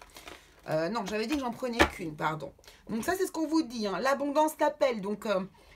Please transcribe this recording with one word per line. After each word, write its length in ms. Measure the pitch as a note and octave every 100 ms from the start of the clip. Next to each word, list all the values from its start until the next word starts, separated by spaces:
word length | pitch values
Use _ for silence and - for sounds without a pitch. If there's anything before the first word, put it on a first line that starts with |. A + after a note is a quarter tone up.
| - - - - - - -
Euh, 220 | D#3 E3
non, 160 | A#3 F#3+
j'avais 200 | G#3+ A3+
dit 80 |
que 60 | D4
j'en 100 | B3
prenais 280 | A3+ B3+ A#3
qu'une, 360 | - - E3
pardon. 380 | D3+ D#3+ D#3 - - - - -
Donc 140 | A3+
ça, 100 | A3 F#4+
c'est 100 | F#4
ce 60 |
qu'on 140 | D#4+ D#4
vous 160 | D#4+
dit, 240 | A#3+ A#3+ G#3
hein. 120 | F3
L'abondance 580 | B3+ C#4 C#4+ C#4+ D4+ -
t'appelle. 440 | D4+ D4 C#4 A3
Donc, 240 | F#3+ G#3
euh, 160 | A3 F#3+ F#3+ - -